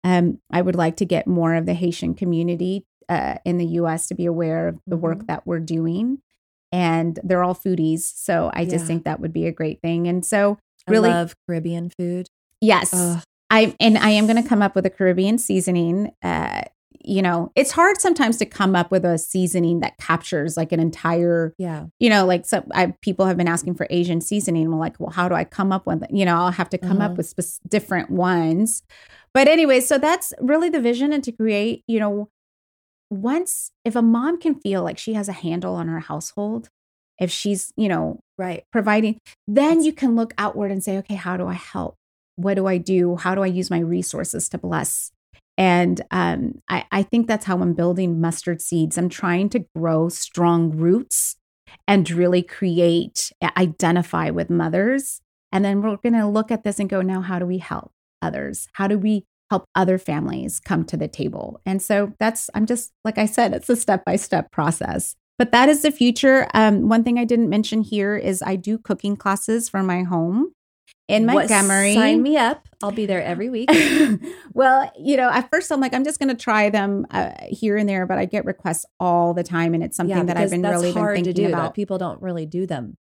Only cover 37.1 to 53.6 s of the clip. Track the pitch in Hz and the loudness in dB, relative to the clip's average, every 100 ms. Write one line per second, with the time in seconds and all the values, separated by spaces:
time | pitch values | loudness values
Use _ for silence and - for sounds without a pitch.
37.1 | _ 180 - 208 196 - - 214 165 160 | _ -4 -2 -2 -4 -4 -2 0 0 -4
38.1 | - _ - 185 165 _ 240 208 214 220 | -8 _ -10 -8 -8 _ -2 0 2 0
39.1 | 220 - - - 208 294 330 311 311 269 | -4 -10 -16 0 2 4 4 2 2 2
40.1 | 233 226 - 208 - 202 190 208 190 - | 2 0 -4 -4 -4 -4 -4 -4 -4 -4
41.1 | 196 180 180 180 180 - 185 175 _ _ | -8 -6 -4 -4 -6 -8 -8 -8 _ _
42.1 | _ _ - 185 196 190 185 175 185 175 | _ _ -4 -2 0 2 0 2 2 2
43.1 | 175 185 190 190 180 180 175 165 180 175 | 0 -2 0 0 -2 -2 -2 0 -2 -4
44.1 | 147 - - - - 180 160 - - - | -6 -6 -6 -6 -8 -6 -4 -4 -6 -8
45.1 | _ _ _ _ - 185 175 180 180 - | _ _ _ _ 0 4 4 2 0 -4
46.1 | 185 175 170 - - - 185 - 196 202 | -2 -2 -2 -6 -8 -6 -8 -4 -2 0
47.1 | 233 233 214 196 180 180 170 170 180 180 | 0 0 -2 -2 0 0 2 0 0 0
48.1 | 165 165 165 - 170 - 170 160 170 175 | 0 -2 -2 -6 -6 -2 0 0 0 -4
49.1 | - 190 175 202 240 175 165 165 160 165 | -2 -2 0 0 -2 -4 -4 0 0 0
50.1 | - - - 175 170 165 156 170 208 - | -4 -8 0 2 4 2 2 2 2 0
51.1 | - - - _ _ - - - 202 165 | -4 -4 -8 _ _ -20 -12 2 2 2
52.1 | 170 175 180 175 - 190 170 170 170 - | 2 2 2 0 -4 -2 2 4 2 -2
53.1 | - - _ 170 - | -6 -8 _ -4 0